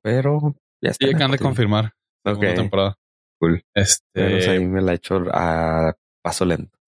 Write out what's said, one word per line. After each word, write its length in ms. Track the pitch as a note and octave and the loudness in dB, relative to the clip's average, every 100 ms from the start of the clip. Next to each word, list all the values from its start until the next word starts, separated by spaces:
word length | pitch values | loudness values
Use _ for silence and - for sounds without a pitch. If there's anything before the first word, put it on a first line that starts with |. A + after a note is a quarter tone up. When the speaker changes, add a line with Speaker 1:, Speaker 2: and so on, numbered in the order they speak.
Speaker 1:
pero 540 | A2 B2 C#3 D3 D3 C#3+ _ _ | -2 -2 0 0 -2 -4 _ _
ya 100 | - | -4
está 140 | - C3+ | 0 0
Speaker 2:
Sí, 40 | |
Speaker 1:
en 40 | D#3 | 2
Speaker 2:
acaban 140 | C3+ | 0
de 40 | C3+ | 0
Speaker 1:
Apple 20 | |
T 60 | |
V. 60 | C3+ | 0
Speaker 2:
confirmar. 440 | B2+ G#2+ G#2 A2 - _ _ G2+ | 0 2 2 0 -6 _ _ -6
Segunda 240 | G#2 G2+ | -2 0
Speaker 1:
Ok. 40 | F2 | 0
Speaker 2:
temporada. 420 | G2 G2 G2 F#2+ _ _ _ _ | -2 0 -2 -4 _ _ _ _
Speaker 1:
Cool. 240 | E2+ E2+ - | 0 0 -2
Speaker 2:
Este, 300 | G#2 G2 - - | -2 0 0 -2
Speaker 1:
Bueno, 180 | F#2 F#2+ F#2 | -2 0 2
pues 100 | F#2 | 2
ahí 180 | F#2 F2+ | 2 0
me 160 | F#2+ | 0
la 120 | F#2 | 0
echo 300 | F2 - F#2+ F2 | -2 -2 -2 -2
a 600 | - E2+ E2 E2 D#2+ D#2+ - _ _ | 0 0 0 0 0 0 -2 _ _
paso 220 | F2 - F2+ | -8 -2 0
lento. 320 | D#2+ - _ | 0 -4 _